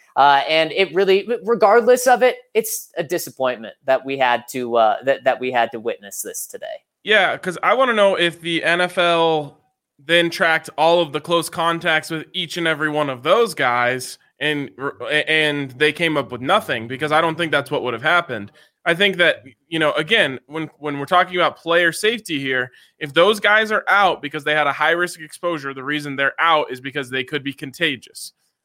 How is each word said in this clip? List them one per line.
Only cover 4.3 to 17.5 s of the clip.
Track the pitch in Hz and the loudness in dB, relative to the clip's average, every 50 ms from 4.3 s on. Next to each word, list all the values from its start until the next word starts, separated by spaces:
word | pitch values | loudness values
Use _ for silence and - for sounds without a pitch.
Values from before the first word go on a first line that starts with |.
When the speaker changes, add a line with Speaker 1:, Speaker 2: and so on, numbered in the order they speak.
| 120 120 117 - | 2 0 -2 -6
Speaker 1:
to, | - 131 123 117 117 | -8 -6 -4 0 2
uh, | 117 110 110 101 - 123 | 4 4 4 2 0 0
that, | 135 135 131 123 | -2 -2 0 0
that | 131 123 - | 0 0 0
we | 127 127 | -2 -2
had | 127 120 117 117 120 | 0 0 0 0 -2
to | 113 | -6
witness | 107 117 98 - 101 101 - - - | -6 -6 -8 -8 -10 -14 -14 -12 -12
this | 98 90 - - | -10 -10 -12 -12
today. | - - - - - 60 - - _ _ _ _ | -12 -14 -16 -14 -14 -14 -16 -18 _ _ _ _
Speaker 2:
Yeah, | 190 214 208 185 156 120 | 2 2 4 4 2 0
'cause | 143 - 185 170 - - | -4 -6 -8 -8 -2 0
I | 170 214 | 0 2
wanna | 247 269 254 226 | 2 2 2 2
know | 214 202 196 185 | 4 4 4 4
if | 156 175 170 160 170 | 2 0 -2 -2 -4
the | 165 170 170 160 - | -6 -4 -4 -2 0
N | 156 170 175 | 0 0 0
F | 180 175 175 190 | 0 -2 0 0
L | 175 170 170 165 165 165 160 156 147 139 - _ _ _ _ _ _ _ _ _ | 0 2 2 2 2 2 2 0 -2 -6 -12 _ _ _ _ _ _ _ _ _
then | 139 147 170 175 170 170 | _ 0 2 2 2 2
tracked | 170 - 190 165 160 160 - - - - | 0 0 0 2 2 0 -2 -6 -2 0
all | 151 165 170 175 | 2 4 4 4
of | 170 151 139 | 2 0 -4
the | 151 | -8
close | 147 170 170 170 156 - | -4 -2 -2 -2 -2 -4
contacts | - 175 165 170 165 165 170 175 160 156 151 - | -4 -2 -2 -2 -2 -2 -2 0 0 0 -2 -4
with | 165 156 147 - - | -8 -10 -10 -10 -10
each | 185 175 156 - | -10 -8 -8 -6
and | 175 170 165 | -4 -2 -2
every | 156 143 156 151 | -2 -2 -2 -2
one | 147 151 147 139 | -2 -2 -2 -2
of | 131 120 123 | -4 -4 0
those | 160 190 233 233 208 160 | 2 4 4 4 0 0
guys, | - 139 123 120 123 120 123 127 127 127 - - - _ _ _ _ | 0 0 2 2 2 2 0 0 -2 -6 -10 -14 -18 _ _ _ _
and, | 139 151 151 147 139 - - 120 135 139 - 107 123 113 | -4 -2 -2 -2 -4 -8 -10 -10 -10 -10 -8 -8 -6 -2
and | 147 151 147 147 156 156 156 151 147 143 139 131 123 | -2 0 0 2 0 2 2 0 0 -2 -6 -8 -4
they | 127 151 151 147 | 0 0 0 0
came | - 175 165 156 | 0 -2 0 0
up | 143 131 - | -2 -2 -4
with | 123 110 | -8 -8
nothing, | 123 143 185 214 208 - 139 117 110 | -2 0 0 0 0 -2 -4 -6 -4
because | 113 131 127 156 147 | -8 -6 -6 -4 0
I | 151 156 | 2 2
don't | 170 170 165 | 2 0 -2
think | 147 170 160 | -2 -2 0